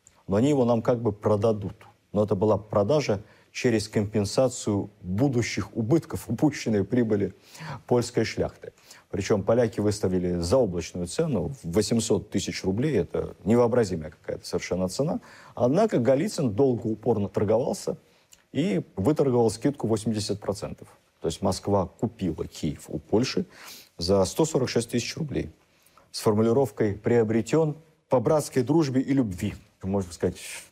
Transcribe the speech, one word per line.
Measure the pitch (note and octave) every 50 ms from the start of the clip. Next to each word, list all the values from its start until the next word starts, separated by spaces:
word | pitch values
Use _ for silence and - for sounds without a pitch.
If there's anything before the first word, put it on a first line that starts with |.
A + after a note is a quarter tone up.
| _ _ _ _ -
но | - F#2+
они | G#2+ B2+ D3
его | D3+ C3+ A#2+
нам | A#2 A#2+ A2+
как | A2 - B2 A#2
бы | A#2 A2
продадут. | G2+ - - A2 G#2+ G2 G2+ A2+ G#2+ G#2 G2+ F2+ - - - - _ _ _ _
Но | - G2+ G#2+
это | F#2 A2
была | F#2 A2 G#2+ G#2
продажа | G2 - - - G#2 G2+ G#2 D3 D3+ C3+ - G#2 G2 - - - _ _ _
через | - - - B2+ A2 G#2+ G2+ -
компенсацию | - A#2 G#2 G#2 - G#2+ G2+ G2 - C3+ C3 B2 B2 - - A2+ G#2 G2 F2 - - _
будущих | - F2+ F#2 G#2 C#3 C#3+ A#2+ A#2+ A2 - - G#2+ G#2 - -
убытков, | - A2+ G#2+ D#3+ D#3 - - - G2+ - -
упущенной | A#2+ - D#3 D3 C#3+ - - A#2+ A2 G2+ F#2+
прибыли | - B2 B2 A#2+ A2 G#2+ G2+ - - - - _ - - - - - - - -
польской | - B2 B2 A#2 - - - A2+
шляхты. | - - - E2 D#2 - - - - _ _ _ - - - _ -
Причём | - - F#2+ - A2 G2+ G2
поляки | - A2+ B2 A#2+ G#2+ - -
выставили | G#2 G#2 G2+ - - F#2+ F#2 F2+ F2 F2+ F2 F2
заоблачную | E2+ E2+ A#2 C3+ B2 G2 E2+ F2 E2 - - F2+ F2
цену | E2 - - E3 D#3+ B2+ F#2 D#2 D#2 - -
в | - E2
восемьсот | E2+ G#2+ G#2 - A#2+ A#2 A2 - A2 - - -
тысяч | - G2+ - - E2 - -
рублей, | F#2+ F#2+ A2 C3 D#3+ C3+
это | G2 E2 - - - - - - - -
невообразимая | F2+ A#2 A#2+ A#2+ A2 A#2+ B2 A2+ F2+ F#2 E2 D#2 D2+
какая-то | - _ - - - - -
совершенно | - - F2 - - F2+ F2+ F#2 F#2
цена. | - - C#3 E3 G#3+ A#3+ - - - - - - -
Однако | - A#2+ B2 C#3+ F#3+ A3+ A3 - D#3
Голицын | A#2 B2+ C3+ C#3 D#3+ G#3+ - - D3+ A#2+
долго, | G2 A#2 C#3 C3+ A#2+ G#2+ - A2
упорно | A2 - - B2+ A2+ G#2 G2+ -
торговался | - G#2+ G2+ F#2+ G#2+ A2+ C#3 - G3+ - - - - - _ _ _ _ _ _ - _ _ _
и | - C3 D#3+ G3+ G3 E3 C3 - -
выторговал | - F#2+ C#3 D#3 - - C3+ A#2+ A#2+ A#2 A2
скидку | - - - D3 C#3 - -
восемьдесят | G#2+ A2 G#2+ - A#2 A2 G#2+ G#2 - G2+ G2
процентов. | - - G2 - - D2 D2 - - - - _ _ _ _ _
То | - E2
есть | D#2+ -
Москва | F#2+ F#2+ F#2 - - G2+ G2+ G2+ F2+
купила | D#2 - - - A2+ - - G2 E2+ D#2 - F2
Киев | E2+ - - - D#2 C#2+ - - -
у | - D#2
Польши | - - - G#2+ B2+ - - - F#3 - - - - - - - - _ _ -
за | E2 E2 G2 G2 F#2+
сто | - - - D#3+
сорок | D#3 - - B2 -
шесть | - A#2+ A#2 -
тысяч | - A#2+ - - -
рублей | - D#3+ C#3 - D2+ - - - _ _ _ _ _ _ _ _ _ _ _
с | - -
формулировкой | - A2+ G#2 G#2+ A2+ A2+ A#2 C#3 C3+ - - - A#2 G#2 F#2+
«приобретён | - - A2+ A#2 A#2+ A2+ G#2+ A2 A2+ G#2+ - - D#3 E3 D3+ C#3+ - - _ _ _ _ -
по | C3+ B2
братской | G#2+ D3 D#3 D3+ - - - C3 A#2
дружбе | - D3+ E3+ D#3 C3 B2+ C3
и | C3+ -
любви». | C#3 C#3 B2 G#2 F2+ - A2 G2 - - - _ _ _
Можно | - F#2+ G2 G2+ F#2 E2+
сказать, | - - - F#2 F2+ - - - - - - -